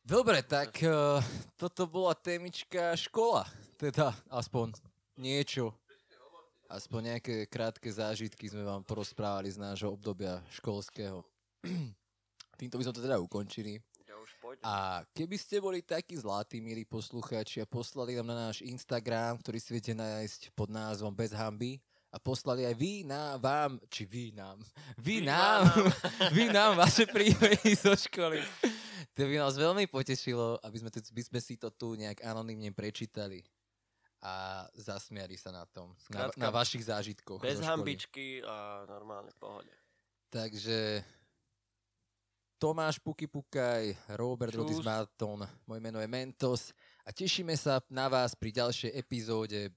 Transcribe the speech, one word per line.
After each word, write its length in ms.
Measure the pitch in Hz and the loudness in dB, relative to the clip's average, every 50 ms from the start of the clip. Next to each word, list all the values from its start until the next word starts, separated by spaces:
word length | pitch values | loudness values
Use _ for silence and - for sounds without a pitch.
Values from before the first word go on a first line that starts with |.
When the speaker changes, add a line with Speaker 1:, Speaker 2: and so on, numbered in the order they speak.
Speaker 1:
Dobre, 420 | _ 117 165 233 254 226 202 143 | _ 4 4 4 6 8 6 6
tak, 340 | - - 151 143 143 120 - - | 4 2 0 0 0 0 -2 2
eh, 140 | 160 165 160 151 147 143 143 143 123 - - - - - _ | 4 4 6 6 6 6 6 4 4 2 -2 -8 -10 -12 _
toto 340 | _ 170 175 _ - 185 170 | _ -6 -6 _ -2 -2 -2
bola 240 | 156 185 185 180 | 0 0 2 2
témička 800 | 160 - _ 180 175 175 175 180 175 - - _ - 180 175 170 170 | 2 0 _ -4 -4 -4 -4 -8 -10 -10 -12 _ -2 0 0 2 0
škola. 540 | 175 - - - - 226 233 214 131 92 - - - - - _ | 0 -2 -2 0 2 4 4 4 4 2 0 -10 -18 -20 -20 _
Teda 380 | _ - 147 123 143 151 135 - - - - | _ -4 -2 2 4 4 4 2 -2 -12 -6
aspoň 480 | - 123 117 - - 127 117 113 107 - _ - _ _ _ _ _ | -4 -4 -4 0 0 0 0 0 -4 -12 _ -20 _ _ _ _ _
niečo. 560 | - 127 131 135 143 143 - - 135 123 110 107 _ _ _ - _ _ _ _ _ - - - - - _ _ _ _ | -8 -4 -2 0 0 0 0 0 -2 -2 -2 -4 _ _ _ -20 _ _ _ _ _ -20 -20 -20 -20 -20 _ _ _ _
Aspoň 480 | _ - 98 - - 117 113 110 117 117 | _ -12 -12 -10 -6 -6 -6 -4 -4 -6
nejaké 200 | 117 - - 117 110 107 | -4 -4 -4 -4 -4 -4
krátke 400 | - - - 113 113 110 - - | -4 -4 -2 -2 -2 -4 -6 -10
zážitky 580 | 117 101 104 110 107 110 107 113 107 - - - | -8 -4 -4 -2 -2 -2 -4 -6 -8 -8 -10 -12
sme 140 | 104 98 107 | -10 -8 -6
vám 220 | 104 101 98 98 | -6 -4 -6 -6
porozprávali 680 | 95 - 110 107 104 - - - 107 101 101 98 98 98 | -6 -6 -6 -6 -6 -8 -6 -4 -2 -2 -2 -2 -4 -6
z 80 | 92 | -8
nášho 320 | 104 101 101 98 95 107 104 | -8 -8 -8 -6 -4 -4 -4
obdobia 560 | 101 101 104 110 98 90 101 92 90 90 87 - | -6 -4 -6 -8 -6 -4 -4 -6 -6 -6 -10 -14
školského. 720 | - - - 120 104 101 98 - - - 107 98 95 90 85 _ _ _ _ _ _ _ - | -18 -8 -6 -6 -6 -6 -8 -10 -10 -10 -10 -8 -8 -10 -14 _ _ _ _ _ _ _ -10
<clears throat> 0 | 175 185 175 147 120 98 _ _ _ _ _ _ _ _ _ - _ - | -6 -6 -6 -6 -8 -10 _ _ _ _ _ _ _ _ _ -20 _ -16
Týmto 220 | _ 123 123 117 | _ -12 -8 -6
by 80 | 123 127 | -4 -4
sme 80 | 127 | -4
to 80 | 117 120 | -4 -6
teda 160 | 120 131 135 | -2 0 2
ukončili. 640 | 101 87 90 - 104 104 98 - - 107 107 104 107 - _ _ - | 2 0 0 -4 -6 -6 -6 -8 -10 -8 -8 -10 -12 -14 _ _ -20
Speaker 2:
Ja 120 | _ - 107 | _ -20 -20
už 160 | 107 110 - - | -20 -20 -20 -20
pôjdem. 240 | _ - 120 131 135 | _ -16 -16 -14 _
Speaker 1:
A 400 | - 113 101 98 95 95 92 90 80 _ | -4 -2 -2 0 -2 -2 -4 -6 -8 _
keby 240 | _ - 160 170 196 | _ -8 -6 -6 -6
ste 240 | 196 - - 202 202 | -8 -6 -2 -4 -2
boli 220 | 196 196 185 180 | 0 0 -2 -4
takí 340 | - - 170 165 180 - 180 | -4 -4 -4 -4 -4 -6 -10
zlatí, 460 | 156 120 104 98 101 107 _ - 117 | -8 -4 -2 -2 -2 -4 _ -8 -10
milí 240 | 113 113 113 113 113 | -8 -8 -8 -8 -8
poslucháči, 760 | _ - 113 107 - - 120 110 - 120 113 135 - - 117 | _ -8 -8 -8 -6 -8 -10 -8 -4 -4 -4 -4 -4 -6 -8
a 80 | 110 | -6
poslali 480 | - - 123 120 - - 139 123 117 123 | -6 -6 -6 -6 -6 -6 -6 -4 -4 -4
nám 120 | 120 113 | -4 -4
na 100 | 117 117 117 117 | -4 -4 -4 -4
náš 160 | 113 107 - | -4 -6 -6
Instagram, 800 | - 127 123 127 - - 135 120 107 120 117 113 113 117 120 117 | -8 -10 -8 -10 -6 -2 -4 -2 0 0 0 0 0 0 -2 -4
ktorý 180 | - - 110 | -6 -6 -6
si 140 | 117 - - | -6 -6 -4
viete 220 | 120 120 107 - | -6 -6 -4 -4
nájsť 600 | 113 110 113 110 107 107 110 107 - - - - | -4 -4 -4 -4 -4 -4 -6 -6 -8 -12 -16 -14
pod 160 | _ - 107 98 | _ -4 -4 -2
názvom 420 | 110 110 110 110 107 98 107 104 | -2 -6 -4 -4 -4 -4 -4 -6
Bez 220 | 101 98 117 110 | -2 -2 -2 -2
hanby, 480 | 104 104 110 110 107 104 120 123 135 135 _ _ _ _ _ _ | 0 -2 -2 -2 -2 -4 -4 -4 -6 -8 _ _ _ _ _ _
a 80 | - | -16
poslali 460 | - _ - 131 - - 143 123 127 | -8 _ -2 -4 -2 0 -2 0 0
aj 120 | 127 120 120 | 0 0 0
vy 180 | 113 139 190 208 202 | 0 0 0 0 -4
na-, 340 | 185 139 135 143 151 147 139 | -6 -6 -6 -4 -4 -4 -4
vám, 440 | 131 117 131 139 151 151 143 131 117 - | 0 2 2 4 4 2 0 -2 -6 -12
či 180 | _ - - 107 | _ -8 -8 -8
vy 260 | 95 98 123 120 113 | -6 -6 -8 -8 -8
nám, 320 | 107 107 98 95 95 104 113 - _ - 151 139 123 | -10 -12 -14 -14 -14 -16 -18 -20 _ -20 -18 -16 -14
vy 220 | - 120 147 214 220 | -6 -2 0 0 2
Speaker 2:
Vy 80 | 180 | 2
Speaker 1:
nám, 360 | 139 143 170 185 202 214 208 185 | 4 6 6 8 8 8 12 12
Speaker 2:
nám. 200 | 170 170 214 196 185 - - - 180 | 12 12 12 8 8 6 4 0 -4
Speaker 1:
<laughs> 280 | - - 190 180 156 | 0 2 2 6 6
vy 80 | 185 233 226 | 6 6 8
nám 220 | 208 202 208 220 196 | 8 8 8 8 10
vaše 280 | 170 175 165 - - 226 | 10 8 8 10 8 6
príbehy 680 | 208 - 208 208 214 175 - 226 202 208 - - 226 208 | 6 6 6 8 8 8 10 10 8 8 8 8 8 6
zo 160 | - - 202 | 8 8 6
školy. 460 | 202 - - - - - 175 160 160 151 151 156 - - - 254 220 220 214 220 214 190 156 - | 6 6 4 -4 -2 0 0 2 2 0 -2 -4 -4 0 0 0 0 0 -10 -12 -12 -12 -12 -10
To 100 | _ - | _ 0
by 120 | 139 135 143 | 0 2 2
nás 180 | 151 147 139 135 | 2 2 2 4
veľmi 320 | 139 151 165 185 202 202 | 4 4 4 6 4 2
potešilo, 720 | 180 - 135 135 - 135 123 - - 123 120 117 117 117 - | 2 2 -2 0 0 0 -2 0 -2 0 2 2 0 0 -2
aby 160 | - 110 107 | -4 -8 -10
sme, 140 | 113 113 113 | -8 -10 -8
t-, 160 | - 117 107 | -8 -10 -10
by 160 | - 113 117 117 | -8 -10 -8 -8
sme 140 | - - 120 | -4 -6 -6
si 160 | 117 - 123 | -6 -6 -10
to 160 | 113 - 113 | -8 -8 -10
tu 240 | - _ 123 117 113 | -8 _ -6 -6 -6
nejak 280 | 107 107 104 101 - | -6 -6 -8 -8 -8
anonymne 480 | 117 117 110 113 113 113 113 107 110 104 | -8 -6 -6 -6 -6 -8 -8 -8 -8 -8
prečítali 720 | 95 - 101 107 104 - 117 107 _ 107 104 101 95 90 - _ _ _ _ _ _ _ _ _ _ _ _ _ _ _ | -8 -6 -6 -6 -6 -6 -10 -8 _ -8 -8 -8 -10 -14 -18 _ _ _ _ _ _ _ _ _ _ _ _ _ _ _
a 420 | - 98 95 95 92 95 95 95 92 - | -10 -8 -8 -6 -6 -8 -8 -10 -12 -14
zasmiali 600 | _ - 107 - 98 101 - - 110 101 98 92 95 | _ -14 -10 -10 -8 -8 -10 -12 -12 -12 -12 -12 -12
sa 160 | 90 - 92 | -14 -14 -14
na 140 | 92 90 85 | -14 -14 -16
tom, 260 | _ _ 92 87 90 90 _ - | _ _ -18 -18 -18 -20 _ -18
na, 240 | - 104 104 127 131 | -12 -6 -6 -4 -6
Speaker 2:
Skrátka, 80 | - 135 | -4 -2
Speaker 1:
na 100 | 120 110 | -2 0
vašich 340 | 107 120 120 - - 123 | 2 2 0 0 -2 -4
zážitkoch 560 | 113 110 110 104 101 107 101 - _ - 98 101 | -4 -4 -4 -4 -4 -6 -10 -14 _ -12 -12 -6
Speaker 2:
bez 180 | 110 123 143 - | -4 -4 -2 -2
Speaker 1:
zo 20 | |
školy. 80 | 160 160 | -2 -2
Speaker 2:
hanbičky 580 | 165 160 - - 143 92 - - - 135 135 135 131 127 | -2 -2 -2 -4 -4 -6 -8 -14 -12 -12 -10 -10 -10 -10
a 420 | 117 107 110 107 104 104 104 101 101 | -10 -10 -10 -10 -10 -10 -12 -12 -14
normálne 440 | 95 101 101 104 110 107 101 101 - | -14 -16 -16 -14 -14 -14 -14 -14 -16
v 80 | - | -18
pohode. 360 | _ - 101 101 101 - - - _ _ _ _ _ _ _ _ _ _ _ | _ -14 -14 -14 -14 -16 -18 -20 _ _ _ _ _ _ _ _ _ _ _
Speaker 1:
Takže 760 | - 117 110 113 107 104 101 110 113 110 110 107 107 104 98 - - _ _ _ _ _ _ _ _ _ _ _ _ _ _ _ _ _ _ _ _ _ _ _ _ _ _ _ _ | -6 -6 -6 -6 -8 -8 -4 -2 0 0 0 0 -2 -4 -6 -8 -20 _ _ _ _ _ _ _ _ _ _ _ _ _ _ _ _ _ _ _ _ _ _ _ _ _ _ _ _
Tomáš 400 | _ - 156 160 165 160 156 151 | _ 0 0 2 2 0 -2 -2
Puky 300 | - _ 160 151 - 156 | -2 _ -10 -8 -8 -8
Pukaj, 640 | 147 - 147 139 _ - 143 127 123 120 117 110 107 95 85 - - | -8 -8 -12 -12 _ -2 0 0 2 0 0 0 -2 -6 -8 -10 -10
Robert 360 | 104 104 117 123 127 117 123 113 | -6 -4 -2 -4 -2 -2 -4 -4
Speaker 2:
Čus. 100 | 110 113 | -4 -4
Speaker 1:
Rodis 200 | 113 104 104 110 | -4 -2 -2 -2
Marton, 600 | 110 117 110 110 110 104 _ _ 117 107 104 104 101 98 - - | -2 -2 -2 -2 -4 -6 _ _ -6 -6 -4 -8 -10 -10 -12 -18
moje 180 | _ - 110 113 | _ -12 -12 -10
meno 180 | 110 113 110 110 | -8 -8 -6 -6
je 80 | 107 | -6
Mentos 640 | 110 120 127 131 131 127 _ 139 127 123 120 - - - _ _ - _ _ | -4 -4 -6 -6 -8 -6 _ 0 0 0 0 -2 -8 -16 _ _ -20 _ _
a 80 | _ - | _ -16
tešíme 420 | 110 - 190 185 - - 180 165 | -8 -4 -2 -2 0 -2 -2 -2
sa 300 | 160 143 - 151 135 131 - | -2 0 2 2 2 0 0
na 200 | _ 131 131 131 135 | _ -4 -2 0 2
vás 240 | 131 127 127 120 | 4 4 2 2
pri 220 | - _ - 113 104 | 0 _ -8 -4 0
ďalšej 360 | 123 120 123 120 - - 117 | 0 0 0 0 -2 -4 -6
epizóde 760 | 110 139 123 _ 131 120 110 110 113 110 110 104 107 104 101 98 90 | -6 -6 -6 _ -6 -6 -2 -2 -2 -2 -2 -2 -4 -6 -6 -6 -10